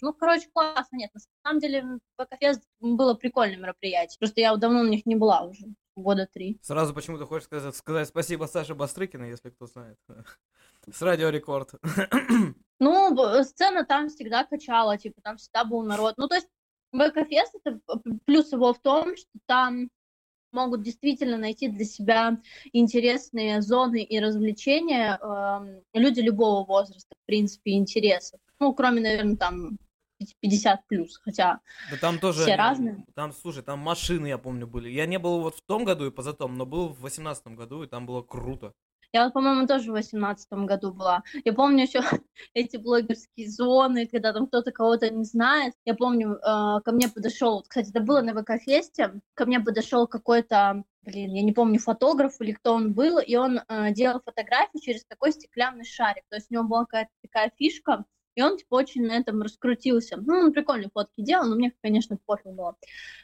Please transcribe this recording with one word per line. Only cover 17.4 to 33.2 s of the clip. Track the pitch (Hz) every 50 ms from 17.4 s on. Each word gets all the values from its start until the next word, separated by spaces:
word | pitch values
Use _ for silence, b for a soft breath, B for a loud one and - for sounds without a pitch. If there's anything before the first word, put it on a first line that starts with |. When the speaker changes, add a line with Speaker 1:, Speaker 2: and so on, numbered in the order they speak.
| 427 480 - 415 -
Speaker 1:
это | 294 233 214 -
п-, | - 247 233
п-, | - 233 226 220 -
плюс | - 285 320 302 302
его | 285 240 254 247
в | 240 -
том, | - 277 269 311 330 349 370
что | - - _ - 214 -
там | - 254 254 254 254 247 247 247 247 - _ _ _ _ _ _ _ _ _ _ _
могут | - 247 254 254 240 226
действительно | 202 233 233 - - 285 277 262 294 247 233 220
найти | 220 214 220 - 277 247
для | 208 202 220
себя | 214 - - 202 214 226 220 226 233 226 226 B B B B B B
интересные | - 240 233 220 226 240 233 240 247 269 - - - 226 214 214 208 214
зоны | 208 202 247 247 254 240 233 226
и | 202 - 220 214
развлечения, | 208 214 214 214 214 214 208 - - 277 277 311 339 339 285 240 220 214 196 -
эм, | - 214 202 202 202 196 202 202 202 196 190 190 - _ -
люди | 226 240 277 240 247
любого | 226 226 208 202 233 214 202 196 190
возраста, | 190 196 196 202 196 - - - _ - -
в | _
принципе, | - 208 214 208 202 - - - 208
интересов. | 196 202 196 190 - 220 208 208 185 180 - - - - _ _ _ -
Ну, | 285 277 262
кроме, | - 254 254 240 233
наверное, | 220 220 214 208 208 208 208
там, | 208 190 175 180 175 175 156 214 - _ _ _ _ _ _ _ -
пяти-, | 202 - - _
пятьдесят | - 202 202 208 - 226 190 196 - -
плюс, | 208 185 165 - - -
хотя | _ 214 - - 185 175 165 - B B B B B B
Speaker 2:
Да | 143
там | 131 - 165 170 160
тоже | 185 190 160 156
Speaker 1:
все | 160 151
Speaker 2:
они, | 196 190
Speaker 1:
разные. | 214 240 277 262 247 226 208 196 - _ _
Speaker 2:
там, | -